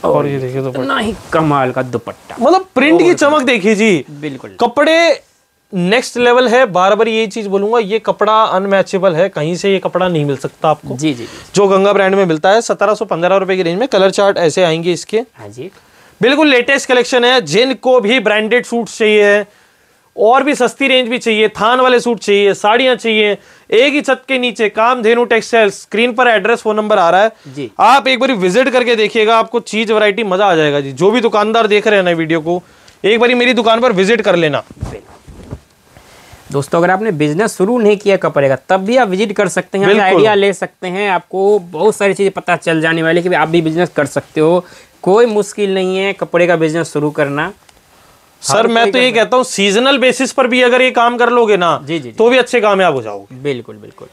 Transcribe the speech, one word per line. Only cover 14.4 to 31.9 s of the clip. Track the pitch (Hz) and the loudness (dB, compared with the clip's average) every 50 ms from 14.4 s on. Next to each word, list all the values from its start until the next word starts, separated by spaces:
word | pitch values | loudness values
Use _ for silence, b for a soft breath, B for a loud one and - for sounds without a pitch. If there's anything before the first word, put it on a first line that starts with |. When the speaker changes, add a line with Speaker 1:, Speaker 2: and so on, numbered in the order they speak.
| 175 160 - 190 185 | 0 0 0 2 0
Speaker 1:
आएंगे | 170 160 165 170 180 175 | 0 0 -2 -2 -4 -4
इसके। | 156 - - - 220 | -4 -6 -4 -4 -4
Speaker 2:
हाँ | 262 _ _ - 113 101 | -4 _ _ -20 -20 -20
जी। | 104 120 139 190 _ b b b b b b b b b | -16 -16 -16 -18 _ b b b b b b b b b
Speaker 1:
बिल्कुल | 185 247 277 285 311 302 | 0 0 2 4 2 4
latest | 269 247 240 262 277 269 - - | 4 2 2 2 -2 -2 0 0
collection | 262 247 240 - - 247 240 | 0 0 2 2 0 0 2
है। | 240 254 262 | 2 2 0
जिनको | 202 147 151 202 254 269 262 - - 240 254 254 | 0 0 0 0 0 0 -2 -4 0 2 2 2
भी | 202 202 240 262 | 2 2 0 0
branded | 196 214 208 214 214 220 220 247 - | 0 0 0 0 0 0 -2 -2 -2
सूट | - 240 233 226 - | -2 -6 -6 -6 -6
चाहिए | - - 233 214 214 214 208 | -4 -2 0 2 4 4 4
है | 202 202 208 202 202 b b b b b b b b b b b b b - | 4 2 2 0 -4 b b b b b b b b b b b b b 0
और | 196 214 247 277 269 | 2 2 4 2 2
भी | 294 285 | 0 0
सस्ती | - 247 226 - _ 277 262 | 0 -2 -2 -2 _ -2 2
range | 262 254 254 233 | 2 2 0 0
भी | 247 247 | -4 -4
चाहिए, | - 233 220 208 214 208 | -2 -2 0 0 0 -2
थान | - - 196 220 247 254 | -2 -2 0 0 2 2
वाले | 254 254 254 240 | 2 2 2 2
सूट | - 240 240 190 | 0 -2 -4 -4
चाहिए, | - - 202 202 202 196 185 | -2 0 0 2 2 2 0
साड़ियाँ | 185 - 208 220 247 269 254 254 | 0 0 0 2 2 2 2 0
चाहिए, | 202 - 226 220 214 214 208 202 190 b b b b b b | 0 -2 -2 0 0 0 0 -2 -4 b b b b b b
एक | - 214 262 294 269 | 2 2 2 2 2
ही | 294 | -2
छत | - - 262 262 - - | -2 -2 -4 -4 -2 -6
के | 269 254 | -4 -2
नीचे | 247 247 214 - 226 202 | -2 -4 -2 -2 -2 -2
कामधेनु | 208 220 220 240 262 247 220 214 240 233 240 | 0 0 0 0 0 0 0 0 2 2 2
टेक्सटाइल, | 233 233 226 208 - - 226 220 202 | 0 0 -2 -2 0 0 2 2 0
screen | 196 - - _ - 202 233 247 233 | -2 -6 -16 _ -2 -2 -2 0 0
पर | 233 254 240 | 0 2 2
address, | 226 208 185 214 233 226 | 2 0 0 0 -2 -2
phone | - 220 214 | -2 -4 -2
number | 214 214 214 214 202 | -2 0 0 2 2
आ | 175 170 | 2 4
रहा | 170 185 208 | 4 2 2
है। | 226 220 B B 147 | 0 -2 B B -18
Speaker 2:
जी। | 131 143 139 110 - - | -12 -10 -10 -10 -2 2
Speaker 1:
आप | 196 214 254 277 214 262 | 4 4 4 4 2 0
एक | 262 233 | -2 -2
बारी | 247 262 262 | -2 -2 -2
visit | 202 180 185 180 240 262 269 | 0 -2 0 2 2 0 2
करके | 226 254 247 226 240 | 0 0 0 0 0
देखिएगा, | 214 214 202 - 233 214 214 226 226 | 0 0 -2 0 0 2 2 2 2
आपको | 226 - - 240 | 0 0 -4 -8
cheese | - - - 214 226 202 | -6 -4 -6 -4 -2 0
variety | 220 214 214 208 202 196 226 | 0 2 2 2 0 -2 -4
मजा | 202 180 185 208 | -2 -2 0 2
आ | 202 175 | 2 2
जाएगा | 160 156 147 143 143 | 2 2 2 0 -2
जी। | 139 139 | -4 -6
जो | 135 127 165 196 | -4 0 0 2
भी | 214 254 | 2 2
दुकानदार | 226 233 226 214 208 214 220 233 226 202 | 0 0 0 0 0 2 0 0 2 2
देख | 202 208 202 | 0 0 2
रहे | 220 | 2